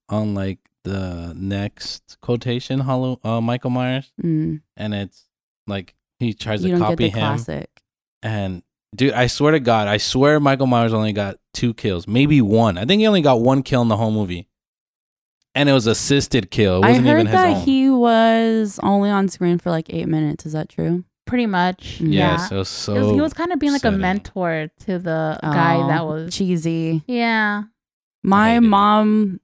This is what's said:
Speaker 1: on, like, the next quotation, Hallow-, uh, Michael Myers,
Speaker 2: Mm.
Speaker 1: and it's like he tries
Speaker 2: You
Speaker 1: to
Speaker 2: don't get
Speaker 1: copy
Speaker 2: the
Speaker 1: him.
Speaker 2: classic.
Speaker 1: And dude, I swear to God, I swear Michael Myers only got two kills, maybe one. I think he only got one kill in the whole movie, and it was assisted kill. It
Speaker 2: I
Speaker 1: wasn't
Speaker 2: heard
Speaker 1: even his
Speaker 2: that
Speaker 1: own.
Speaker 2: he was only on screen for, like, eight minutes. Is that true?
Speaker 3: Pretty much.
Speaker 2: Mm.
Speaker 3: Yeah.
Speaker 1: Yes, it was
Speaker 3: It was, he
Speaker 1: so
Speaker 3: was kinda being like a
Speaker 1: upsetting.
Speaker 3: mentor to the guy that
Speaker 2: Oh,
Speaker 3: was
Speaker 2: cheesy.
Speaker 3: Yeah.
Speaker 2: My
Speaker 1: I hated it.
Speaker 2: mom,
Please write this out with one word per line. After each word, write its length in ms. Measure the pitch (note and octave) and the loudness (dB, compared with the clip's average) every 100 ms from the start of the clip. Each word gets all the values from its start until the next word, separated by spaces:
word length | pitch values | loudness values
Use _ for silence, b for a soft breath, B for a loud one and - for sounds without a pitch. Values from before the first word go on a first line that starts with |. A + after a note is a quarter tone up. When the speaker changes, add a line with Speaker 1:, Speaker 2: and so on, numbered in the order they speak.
| - | -6
Speaker 1:
on, 260 | G#2 G#2+ G2 | -4 -2 -4
like, 240 | F#2+ F#2 _ _ F#2 | -6 -8 _ _ -8
the 480 | G2 F#2 F2 E2+ E2+ | -6 -6 -8 -12 -10
next 800 | F#2+ G2+ G#2 - - - _ - | -6 -4 -6 -8 -14 -14 _ -12
quotation, 580 | - A#2+ B2 A#2+ - C3+ | -4 -4 -4 -6 -4 -4
Hallow-, 380 | C3+ B2+ C3 B2 | -2 -2 -2 -4
uh, 180 | A2+ A#2 | -4 -2
Michael 280 | A#2 B2 B2+ | -2 -2 -2
Myers, 400 | B2 B2+ C3 - - | -2 -2 -4 -8 -8
Speaker 2:
Mm. 400 | E3+ D#3 D#3+ D#3 - - | -4 -2 -2 -6 -12 -10
Speaker 1:
and 160 | - | -6
it's 320 | G2+ G2 _ _ _ _ _ - | -6 -8 _ _ _ _ _ -10
like 260 | G2 F2 _ _ - | -8 -10 _ _ -6
he 140 | A#2+ | -4
tries 280 | G#2 A2+ G#2+ | -4 -4 -4
Speaker 2:
You 60 | F#3 | 0
Speaker 1:
to 20 | |
Speaker 2:
don't 60 | F3 | 0
get 60 | G#2+ | 0
Speaker 1:
copy 160 | - A2 | 0 0
Speaker 2:
the 40 | |
Speaker 1:
him. 260 | A2 G#2+ - | 0 -2 -2
Speaker 2:
classic. 460 | A#2 D2 - _ _ _ _ _ | -4 -10 -12 _ _ _ _ _
Speaker 1:
And 400 | A2 G#2+ F#2+ F2+ - _ _ G#2+ | -6 -4 -4 -6 -12 _ _ -2
dude, 160 | C3+ | 0
I 140 | A#2+ B2 | 2 0
swear 240 | - D3 | 2 2
to 80 | D#3 | 2
God, 280 | A#2+ A2+ G2+ | 2 2 2
I 80 | G#2 | -2
swear 420 | - C3 C#3+ D3+ | -2 2 4 4
Michael 280 | C#3+ C3+ C3 | 2 2 2
Myers 260 | A#2+ A#2 | 2 2
only 180 | A2 G#2+ | 0 0
got 220 | G#2 G2+ - _ | -2 -6 -8 _
two 200 | - A#2+ | -4 -4
kills, 340 | A2+ G#2+ F2+ G2+ | -2 -4 -4 -2
maybe 340 | A#2 C#3+ D3 | 2 4 4
one. 360 | G#2 A2 A2+ F2 | 4 4 4 0
I 80 | A#2+ | 0
think 160 | G#3 | 2
he 60 | A3 | 4
only 140 | G3 | 4
got 200 | C#3+ A#2+ | 4 4
one 200 | A#2+ C3+ | 2 2
kill 180 | - B2+ | 0 0
in 60 | A#2 | 2
the 80 | G#2 | 0
whole 140 | A2 | 0
movie, 360 | G#2+ F#2+ F2 - _ _ _ _ _ _ _ _ _ _ C3+ | -2 -2 -6 -12 _ _ _ _ _ _ _ _ _ _ 0
and 140 | C#3+ | 2
it 40 | |
was 120 | C3+ A2+ | 4 2
assisted 640 | G#2 - C#3 - B2+ F#2 | 0 2 0 2 -2 0
kill. 320 | - G2+ F#2 | 0 2 4
It 40 | G3 | 4
Speaker 2:
I 40 | |
Speaker 1:
wasn't 180 | B3 C4 | 6 4
Speaker 2:
heard 60 | |
Speaker 1:
even 120 | D#4 D#4+ | 4 4
his 80 | F#4 | 2
Speaker 2:
that 120 | F4+ D4+ | 2 2
Speaker 1:
own. 40 | |
Speaker 2:
he 280 | C#4+ C4 C4+ | 0 2 2
was 880 | B3+ A#3+ A3+ A3+ A3+ A3+ A3 G#3+ - | 4 4 4 4 2 2 0 -2 -4
only 260 | - G3+ G3+ | 0 0 2
on 180 | G3 G3 | 0 -2
screen 300 | - F3 F3 | -2 -2 0
for, 100 | F3 | -2
like, 240 | E3 - | -4 -4
eight 140 | E3 F3 | -6 -2
minutes. 380 | D#3 D3+ D3+ D#3 | -2 -2 -4 -8
Is 80 | |
that 160 | D#3 D3+ | -8 -8
true? 340 | - D#3+ F3 - _ - | -6 -4 -4 -6 _ -6
Speaker 3:
Pretty 200 | B3 A3+ | -4 -2
much. 540 | F#3 F3+ F#3 - - | 0 -2 -4 -12 -4
Speaker 2:
Mm. 140 | D#3+ | 0
Speaker 3:
Yeah. 180 | - F#2+ | 2 2
Speaker 1:
Yes, 200 | - - | 0 -2
it 40 | G2 | -4
was 320 | F#2+ - - | -6 -8 -4
Speaker 3:
It 40 | |
was, 180 | G2+ G#2 | 0 2
he 60 | E3 | 2
Speaker 1:
so 60 | |
Speaker 3:
was 100 | D#4 | 0
kinda 240 | - F4 D#4+ | -2 -4 -2
being 160 | D4 | -2
like 100 | C#4 | 0
a 60 | A#3 | 0
Speaker 1:
upsetting. 120 | G3 | -2
Speaker 3:
mentor 680 | F#3 G3 - F#3+ F3 D#3+ D#3 - - | -2 -4 -6 -6 -4 -4 -8 -10 -8
to 120 | F3+ | -6
the 380 | F3+ D#3+ D#3 D#3 | -4 -4 -4 -4
guy 440 | D#3 D3+ E3 E3+ E3+ | -2 0 2 2 0
that 140 | D#3+ | -2
Speaker 2:
Oh, 60 | D#3 | -2
Speaker 3:
was 260 | D#3 E3 - | -6 -8 -4
Speaker 2:
cheesy. 680 | F#3+ E3+ D#3+ E3 D#3+ D#3+ G3 | -2 -2 -2 -2 -2 -4 -2
Speaker 3:
Yeah. 560 | A#3+ A#3 A3 G#3+ G#3 G#3+ _ _ _ _ _ | -2 0 0 0 -2 -8 _ _ _ _ _
Speaker 2:
My 240 | G3 G3+ A3 | 2 4 4
Speaker 1:
I 60 | A#3 | 4
hated 100 | A3+ | 4
it. 40 | |
Speaker 2:
mom, 720 | G3 G#3 G#3+ G#3+ G#3+ G3+ F3+ | 6 4 4 4 2 0 -4